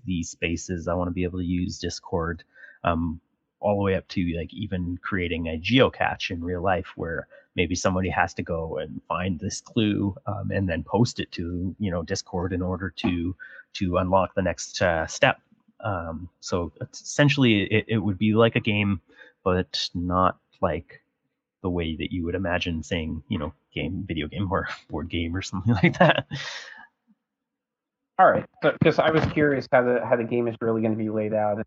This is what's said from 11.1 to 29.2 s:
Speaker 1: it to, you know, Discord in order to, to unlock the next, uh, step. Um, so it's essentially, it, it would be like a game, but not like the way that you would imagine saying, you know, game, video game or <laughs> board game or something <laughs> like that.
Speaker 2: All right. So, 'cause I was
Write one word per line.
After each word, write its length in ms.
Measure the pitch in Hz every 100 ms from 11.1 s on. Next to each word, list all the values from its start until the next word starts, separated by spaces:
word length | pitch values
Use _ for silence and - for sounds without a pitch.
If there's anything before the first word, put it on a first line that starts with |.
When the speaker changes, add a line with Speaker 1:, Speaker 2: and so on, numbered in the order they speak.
| -
Speaker 1:
it 120 | 82
to, 440 | - 85 87 92 82
you 100 | 104
know, 140 | 87
Discord 500 | 80 95 - 90 92
in 80 | 92
order 300 | 90 90 95 -
to, 380 | - 87 85 92 - - -
to 240 | - 92 90
unlock 380 | 92 95 90 -
the 60 |
next, 360 | 90 82 - -
uh, 240 | 92 82 80
step. 340 | - 131 - _ _ _ _
Um, 500 | 110 92 82 80 85 _
so 320 | - 92 82 -
it's 200 | - -
essentially, 640 | - - 147 143 123 107
it, 220 | 95 107 -
it 100 | 110
would 220 | 98 92
be 160 | 107 107
like 200 | 117 120
a 40 |
game, 420 | - 104 101 95 _ - - _
but 460 | 95 92 90 - - 87
not 420 | 87 90 92 - _ -
like 400 | 90 76 - - _ _ _ _ _ _
the 80 | 92
way 260 | 87 80 78
that 160 | -
you 120 | 90 85
would 100 | 90
imagine 480 | 95 90 - -
saying, 400 | - 87 80 78 -
you 120 | 78
know, 140 | 76 - _
game, 300 | 76 76 90 -
video 200 | 80 73
game 240 | 73 98
or 160 | 90 78 -
<laughs> 120 | -
board 200 | 82 85
game 260 | 85 85 90
or 60 |
something 320 | - 92 107
<laughs> 100 | 120
like 140 | 180 -
that. 280 | 170 - - 139 - - - - - _ _ _ _ _ _ _ _ _ _ _ _ -
Speaker 2:
All 120 | 175
right. 140 | 110 - -
So, 140 | 156 -
'cause 160 | 165 151
I 100 | 160
was 160 | 160